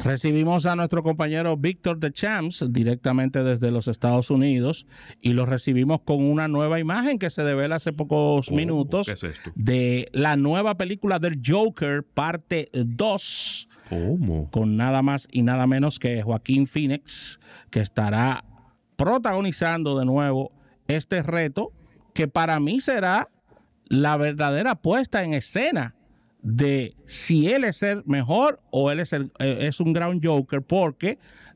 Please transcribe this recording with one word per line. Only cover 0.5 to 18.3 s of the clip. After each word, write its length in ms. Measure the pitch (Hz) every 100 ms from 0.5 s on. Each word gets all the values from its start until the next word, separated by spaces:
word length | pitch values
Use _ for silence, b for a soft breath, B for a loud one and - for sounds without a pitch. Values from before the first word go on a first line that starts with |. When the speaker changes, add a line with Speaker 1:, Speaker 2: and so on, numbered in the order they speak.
| 175 175
Speaker 1:
a 80 |
nuestro 300 | 175 170 170
compañero 520 | 160 156 151 160 170 156
Víctor 420 | 160 185 180 165
de 100 | 156
Champs 540 | - 202 208 160 - 127
directamente 760 | 117 113 123 131 127 131 139
desde 260 | 131 120 120
los 160 | 120 120
Estados 420 | 110 120 123 117
Unidos 580 | 135 143 127 127 160 - B B B
y 140 | 120
lo 120 | 120 123
recibimos 540 | 127 - 127 131 160
con 240 | - 143
una 240 | 139 151 156
nueva 320 | 147 151 165
imagen 360 | 160 202 262 240
que 140 | 180
se 140 | 156
devela 320 | 147 139 143 160
hace 160 | 165
pocos 540 | 147 147 151 147 143 131
Speaker 2:
¿Cómo? 100 | 147
Speaker 1:
minutos 500 | 165 156 143 190 196
Speaker 2:
¿Qué 60 |
es 100 | 98
esto? 300 | 87 76 -
Speaker 1:
de 540 | - 110 127 123 123 -
la 220 | 127 151
nueva 420 | 143 143 175 214 190
película 440 | 185 202 202 180
del 200 | 170 147 123
Joker, 560 | 190 220 - 147 143
parte 680 | - - 156 165 - 170 -
dos. 960 | 127 117 117 214 196 - - - - - - -
Speaker 2:
¿Cómo? 640 | 87 90 175 110 80 76
Speaker 1:
Con 260 | 113 110 107
nada 240 | 123 135
más 280 | 139 139 -
y 120 | 123
nada 260 | 120 127 127
menos 320 | 135 147 -
que 220 | 123 117
Joaquín 440 | 107 113 - 135 139
Phoenix, 720 | 156 143 143 - - - - B B B
que 80 | -
estará 640 | 104 - 104 110 127